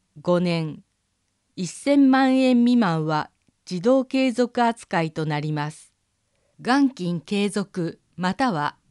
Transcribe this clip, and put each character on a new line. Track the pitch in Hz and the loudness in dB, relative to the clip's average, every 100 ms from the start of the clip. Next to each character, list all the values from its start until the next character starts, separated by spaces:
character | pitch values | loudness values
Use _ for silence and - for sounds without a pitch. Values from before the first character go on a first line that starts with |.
| _ 151 | _ -8
五 | 180 175 | -2 0
年。 | 175 170 156 - - _ _ _ _ _ _ | 0 -2 -4 -10 -18 _ _ _ _ _ _
一 | - 175 | -10 -10
千 | - 277 285 269 | -4 0 4 4
万 | 262 262 262 | 4 4 4
円 | 262 247 | 4 4
未 | 240 240 | 4 2
満 | 196 160 156 | 2 0 -2
は | 151 - _ _ _ - | -2 -4 _ _ _ -12
自 | 180 | -2
動 | 208 269 | 2 2
継 | 254 262 262 | 2 0 0
続 | 233 240 - | 0 -2 0
扱 | 233 226 - 180 | -2 -2 -4 -4
い | 160 | -2
と | 160 | -4
な | 156 147 | -4 -4
り | 151 | -4
ま | 151 147 | -4 -6
す。 | - - _ _ _ _ _ _ - | -10 -20 _ _ _ _ _ _ -8
元 | 151 269 277 | 0 2 2
金 | 262 175 170 | 0 -6 -6
継 | - 202 202 | -4 -2 -2
続 | 208 - 185 165 - _ - | -2 -6 -6 -8 -8 _ -6
ま | 185 | -4
た | 196 262 | -2 -2
は | 160 147 - _ | -2 -4 -8 _